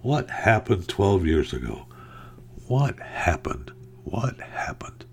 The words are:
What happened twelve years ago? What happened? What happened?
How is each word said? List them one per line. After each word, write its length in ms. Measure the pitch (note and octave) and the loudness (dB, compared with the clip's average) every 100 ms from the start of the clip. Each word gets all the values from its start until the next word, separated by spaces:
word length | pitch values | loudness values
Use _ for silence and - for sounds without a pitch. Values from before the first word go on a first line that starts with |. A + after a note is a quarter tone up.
What 300 | B2 D3 B2+ | 2 0 0
happened 580 | - - A2 - G#2 - | 0 4 4 4 0 0
twelve 380 | - G2 G2+ E2 | 2 4 4 4
years 260 | D#2+ - | 4 2
ago? 320 | B1+ A#1+ A1+ - - - - - - - - - | -4 -6 -8 -12 -20 -20 -18 -18 -18 -18 -18 -2
What 300 | B2+ C#3 - | 2 2 0
happened? 720 | - - F2+ E2 - - - - - - | -10 -2 0 0 -2 -6 -10 -16 -20 -14
What 360 | - - C3 - | -6 -2 -2 -4
happened? 640 | - - - - - - - | -10 -8 -8 -8 -12 -16 -20